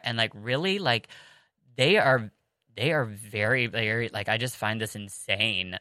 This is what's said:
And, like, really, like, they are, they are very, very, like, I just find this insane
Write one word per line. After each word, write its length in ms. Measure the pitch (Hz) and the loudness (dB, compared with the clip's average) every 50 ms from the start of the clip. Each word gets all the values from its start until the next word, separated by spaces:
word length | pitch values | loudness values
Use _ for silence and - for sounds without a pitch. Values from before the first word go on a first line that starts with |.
| - | 2
And, 120 | 120 117 117 | -2 0 0
like, 140 | 113 110 - | -2 -2 -2
really, 440 | 104 104 117 127 139 170 190 190 202 | -8 -4 -2 -2 0 0 0 -2 0
like, 300 | 190 135 120 113 - - - - - - - - _ _ _ _ _ _ 120 | 2 2 2 2 0 -6 -18 -20 -20 -20 -20 -20 _ _ _ _ _ _ -2
they 220 | 127 127 147 190 220 | 2 4 4 6 6
are, 340 | - 139 131 127 113 104 - _ _ _ _ _ _ _ _ - | 6 6 4 4 2 -4 -10 _ _ _ _ _ _ _ _ -2
they 160 | 110 147 160 | 0 2 2
are 100 | 151 127 | 2 0
very, 640 | 110 104 107 113 107 101 107 104 110 127 131 120 117 | -2 -6 -10 -14 -8 -2 0 2 2 2 2 2 0
very, 400 | - 113 110 107 113 117 117 113 | 0 0 0 0 0 0 -2 -2
like, 220 | - 104 101 - | -4 -4 -2 0
I 80 | 107 113 | 0 0
just 180 | 123 127 - | 0 -4 -4
find 240 | - - 107 110 113 | -4 -4 -2 -2 -2
this 160 | 110 107 - | -4 -6 -6
insane 800 | 104 101 101 - - - - 101 95 107 113 104 92 92 92 90 - | -10 -12 -12 -14 -14 -4 -4 0 0 2 0 0 -2 -4 -6 -8 -12